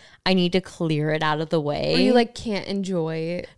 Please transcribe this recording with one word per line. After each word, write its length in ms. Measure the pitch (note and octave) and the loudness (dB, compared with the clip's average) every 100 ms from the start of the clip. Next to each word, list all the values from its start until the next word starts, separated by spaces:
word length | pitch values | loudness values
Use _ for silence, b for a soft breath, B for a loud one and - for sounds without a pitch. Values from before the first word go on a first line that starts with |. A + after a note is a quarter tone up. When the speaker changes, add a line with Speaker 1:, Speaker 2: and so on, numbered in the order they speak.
| B B | B B
Speaker 1:
I 80 | - | 0
need 180 | F#3+ F3 | 2 4
to 80 | F#3 | 0
clear 500 | F#3 - E3 D3+ D3+ | -2 -4 -2 0 0
it 140 | D#3 | 0
out 160 | D#3 D3+ | 0 0
of 80 | D#3+ | 0
the 100 | E3 | -2
way. 340 | C#3+ C#3+ - | 0 -2 0
Speaker 2:
Or 40 | - | 2
you, 140 | B3+ | 4
like, 220 | A#3+ A#3 - | 4 2 -2
can't 300 | A#3 G3 - | -6 -6 -4
enjoy 480 | G3 F#3+ F3+ D#3+ D#3+ | -6 -2 -2 -2 -4
it. 320 | D#3+ F3+ - | -4 -6 -10